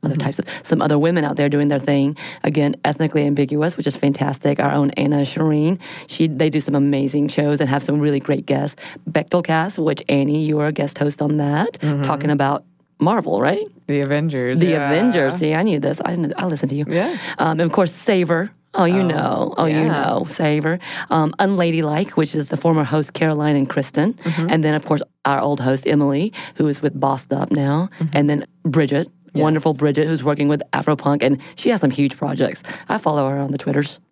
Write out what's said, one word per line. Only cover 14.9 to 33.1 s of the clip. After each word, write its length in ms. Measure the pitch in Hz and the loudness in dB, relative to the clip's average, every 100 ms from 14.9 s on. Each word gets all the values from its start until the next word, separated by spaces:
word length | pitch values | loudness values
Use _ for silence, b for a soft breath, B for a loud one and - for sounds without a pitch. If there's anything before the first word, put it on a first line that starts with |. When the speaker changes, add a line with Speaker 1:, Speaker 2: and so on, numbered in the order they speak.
Speaker 1:
Avengers. 440 | 151 240 190 135 135 | 2 2 2 0 0
See, 180 | 156 | 0
I 80 | 156 | 2
knew 160 | 208 156 | 2 0
this. 200 | 139 - | 0 -2
I 120 | - 175 | -4 -2
kn-, 180 | 151 - | -4 -2
I 80 | 185 | -4
listened 240 | 151 147 | -2 -2
to 40 | 147 | -2
you. 100 | 143 | -2
Speaker 2:
Yeah. 300 | 165 233 285 B B | -2 -2 -4 B B
Speaker 1:
Um, 140 | 156 160 | 0 2
and 20 | |
of 100 | 170 | 0
course, 200 | 185 180 | 2 0
Savor. 580 | - - 190 170 165 196 - _ | 0 0 0 2 0 -2 -10 _
Oh, 120 | - 175 | 0 2
you 160 | 185 | 4
Speaker 2:
Oh, 60 | 185 | 2
Speaker 1:
know. 460 | 151 131 - - - | 0 -2 -2 -4 0
Oh, 80 | 165 | 2
you 120 | 151 | 2
Speaker 2:
yeah. 220 | 160 156 | 2 0
Speaker 1:
know. 220 | 135 - - | 0 -2 -4
Savor. 500 | - 160 151 156 175 B B B | -2 0 2 0 -2 B B B
Um, 220 | 160 156 - | 0 0 0
Unladylike, 720 | 196 196 170 160 156 151 - | 0 2 2 0 0 0 -2
which 220 | - 151 156 | 0 0 0
is 140 | 143 | -4
the 80 | 156 | -2
former 260 | 170 160 | 2 2
host, 300 | 135 156 147 | 2 0 -2
Caroline 420 | - 160 151 151 143 | -2 0 2 2 2
and 120 | 135 | 2
Kristen. 440 | - 131 - 170 | -2 -2 0 0
Speaker 2:
Mm-hmm. 340 | 240 170 156 165 | 0 -4 -2 0
Speaker 1:
And 140 | 160 | 2
then, 100 | 151 151 | 2 0
of 100 | - | 0
course, 160 | 151 - _ 135 | -2 -2 _ -2
our 140 | 139 | 0
old 180 | 143 143 | 0 0
host, 260 | 127 135 135 | 0 0 2
Emily, 440 | 147 143 139 202 B B - | 2 2 2 -2 B B -2
who 120 | 151 | -2
is 140 | 143 | 0
with 180 | 147 135 | -4 -2
Bossed 320 | 135 135 - | -2 -2 -4
Up 180 | 139 - | -4 -2
now. 380 | 151 139 147 185 - | 0 2 0 -2 -4
Speaker 2:
Mm-hmm. 180 | 160 143 | -2 0
Speaker 1:
And 120 | 147 | 2
then 140 | 147 - _ | 0 -4 _
Bridget, 440 | 165 147 143 143 170 _ _ | -2 2 2 0 -4 _ _
Speaker 2:
Yes. 100 | 147 | 0
Speaker 1:
wonderful 300 | 151 156 160 | 2 2 0
Bridget, 340 | 143 147 143 151 | 2 2 2 0
who's 140 | 160 131 | 0 0
working 240 | 147 143 | 0 2
with 120 | 147 - | 0 -2
Afropunk. 500 | 135 147 147 - 143 | -2 0 0 2 2
And 160 | 127 135 B B | 2 0 B B
she 140 | - | 0
has 100 | 226 | 2
some 100 | 143 | 2
huge 280 | 127 143 - | 2 -2 0
projects. 460 | 143 135 127 - - B B | -6 -2 -2 -2 -14 B B
I 80 | - | -2
follow 320 | - | 0